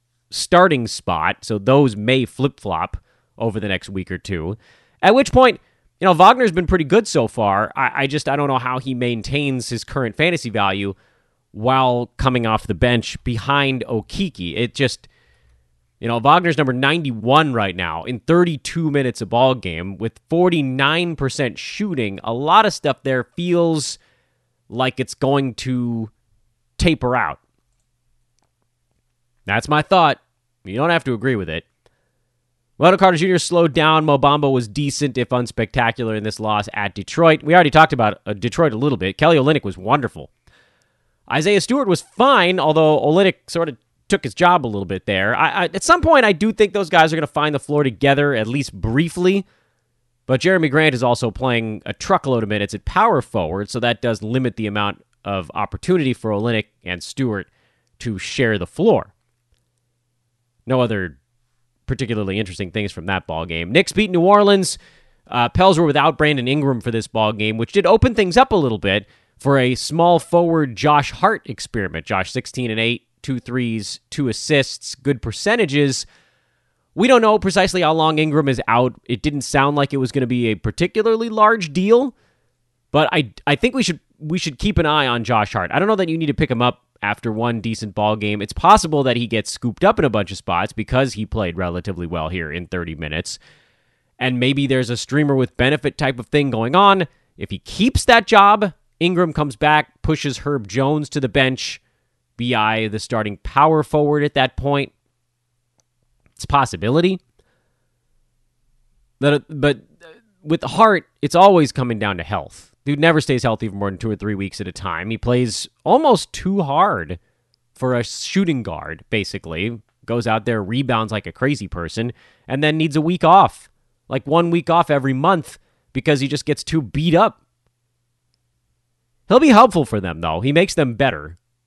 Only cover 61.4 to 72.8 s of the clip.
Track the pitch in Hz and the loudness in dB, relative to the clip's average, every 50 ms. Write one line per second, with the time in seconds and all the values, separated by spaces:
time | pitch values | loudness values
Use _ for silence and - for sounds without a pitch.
61.4 | _ _ _ _ _ _ _ _ _ - 131 - 135 107 117 107 101 98 95 104 | _ _ _ _ _ _ _ _ _ -8 -6 -6 -4 -4 -4 -4 -2 -2 -2 -4
62.4 | 107 92 87 - 101 87 80 110 104 98 - 90 82 95 98 92 - - 80 80 | -4 -6 -8 -8 -10 -6 -6 -6 -6 -6 -8 -8 -6 -4 -4 -4 -4 -6 -6 -6
63.4 | 85 87 82 82 85 87 117 175 - - - 185 220 208 180 170 170 190 208 208 | -6 -6 -6 -6 -4 0 0 0 0 0 0 -2 -2 0 0 2 4 6 6 6
64.4 | 208 202 202 196 180 - - - - _ _ _ _ _ _ _ _ - - 123 | 6 6 4 4 2 -2 -6 -10 -14 _ _ _ _ _ _ _ _ -6 -2 -2
65.4 | 120 120 - 165 185 190 175 156 170 151 135 147 139 160 151 - 156 151 147 131 | -2 0 2 4 4 6 6 4 2 2 2 2 2 2 2 2 2 0 0 0
66.4 | 120 127 139 151 139 139 131 113 - 120 113 113 104 - - 110 110 107 110 104 | 0 -2 0 0 0 0 -2 -2 -4 -4 -4 -4 -4 -4 -2 0 0 0 0 -2
67.4 | 107 107 110 113 117 - - 202 - - 226 214 - 254 226 - 202 180 165 240 | -2 -2 -2 -4 -4 -2 0 2 4 4 4 4 4 2 2 0 0 2 4 4
68.4 | 269 - 226 185 147 123 110 92 - 98 95 104 101 - _ _ _ _ _ _ | 4 4 2 0 0 0 -2 -2 0 0 0 0 -2 -6 _ _ _ _ _ _
69.4 | - 139 139 135 127 127 127 - - - 147 165 170 175 175 160 - - 175 170 | -2 0 2 2 2 0 0 -4 -6 -4 0 2 4 4 4 2 2 0 2 2
70.4 | 175 165 165 160 151 131 110 95 139 147 147 147 131 - - - 185 208 220 - | 2 2 2 0 -2 -2 -4 -2 2 2 4 2 2 0 -2 0 0 0 0 -2
71.4 | - - 110 - - - - 113 98 90 78 80 - - 107 95 92 - - 127 | -6 -10 -14 -12 -12 -8 -6 -6 -4 -4 -6 -8 -6 -4 -4 -4 -4 -4 -6 -8
72.4 | - - - 131 123 113 107 113 | -10 -8 -8 -6 -6 -4 -2 -2